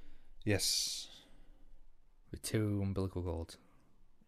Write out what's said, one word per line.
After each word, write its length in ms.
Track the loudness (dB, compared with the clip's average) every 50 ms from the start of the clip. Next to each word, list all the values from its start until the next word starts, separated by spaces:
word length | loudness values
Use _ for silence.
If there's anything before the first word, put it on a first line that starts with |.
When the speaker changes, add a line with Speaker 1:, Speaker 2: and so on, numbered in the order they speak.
| -8 -8 -8 -8 -10 -12 -12 -2 4
Speaker 1:
Yes. 640 | 4 4 6 6 4 4 4 2 2 0 -4 -6 -8 -12 -16 -18 -18 -16 -16 -16 -16 -16 -16 -14 -14 -14 -14 -14 -14 -16 -16 -20 -20 -20 -20 -12 -10
Speaker 2:
With 100 | -10 -6
two 400 | -2 2 2 4 4 4 4 4
umbilical 420 | 4 2 4 2 2 2 0 -2 0
cords. 340 | 0 0 0 -2 -6 -8 -18 -18 -20 -20 -20 -20 -20 -20 -20 -20 -20 -20 -20 -12